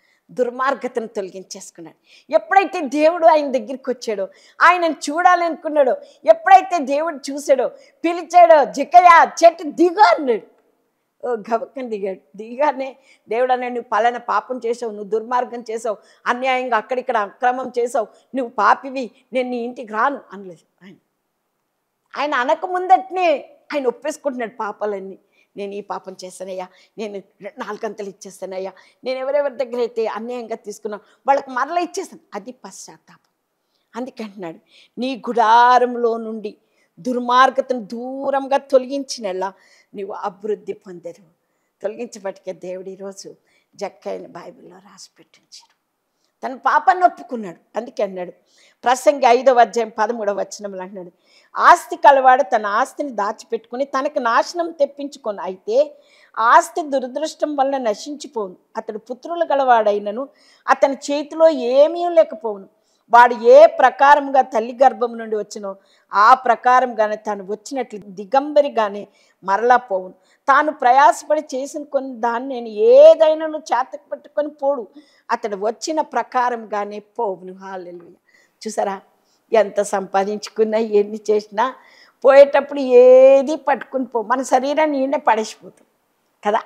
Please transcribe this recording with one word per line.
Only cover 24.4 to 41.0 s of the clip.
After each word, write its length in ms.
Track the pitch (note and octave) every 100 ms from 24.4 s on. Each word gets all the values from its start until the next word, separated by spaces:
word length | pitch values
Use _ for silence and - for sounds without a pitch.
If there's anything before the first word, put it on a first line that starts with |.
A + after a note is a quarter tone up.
| A3+ -
పాపాలన్నీ. 600 | G#3+ G#3 G#3+ G3+ F#3+ F#3+ _ _ _ -
"నేను 160 | G3+
ఈ 80 | G3+
పాపం 340 | G3+ F#3 F#3+ F#3+
చేశానయ్యా, 440 | F#3 - F#3+ F#3 F3+ _ _ -
నేను 240 | G#3+ G3+ F#3 _
నాలుగంతలు 680 | D4 - A#3+ G#3 A3+ G#3 G3+
ఇచ్చేస్తానయ్యా, 600 | F#3 G3 - F#3 F#3+ F#3+ F#3 _ _
నేను 160 | - C4
ఎవరెవరి 360 | C4 C#4+ C#4+ A#3
దగ్గర 220 | B3+ A#3+
అయితే 300 | A#3 A#3+ A3
అన్యాయంగా 480 | G#3 A#3 B3 A3 A3+
తీసుకున్నా 440 | G#3 G3+ A3 G3+ _ _ -
వాళ్ళకి 220 | C#4 C4+
మరలా 300 | B3+ C#4 F4
ఇచ్చేస్తాను." 420 | F4 F4 E4+ G3 _
అది 180 | G#3 G#3
పశ్చాత్తాపం. 760 | B3 G3 - - D#3+ _ E3+ _ _ _ _ _ _ _ A3
అందుకే 280 | B3+ -
అంటున్నాడు, 360 | A3 G3 F3 E3+ _ _ _ -
"నీ 160 | B3 B3+
గుడారంలో 1000 | G#3 A#3 G#3+ A#3 A#3+ B3 B3 A#3+ A#3 A3+
నుండి 400 | A3 A3 G#3 - _ _ _ _
దుర్మార్గతను 800 | E3 B3 B3 B3 C4 C4 C4 B3+
దూరంగా 800 | G3 A#3 B3 C4+ C#4 C#4 C4+ C#4
తొలగించినలా 960 | C#4 C4 B3+ C#4 C4+ - G#3 F#3 F#3 F#3+ _ _ _
నీవు 200 | G3+ G3
అభివృద్ధి 600 | - G3+ F#3 G#3+ G3 G3
పొందెదవు." 560 | - - F3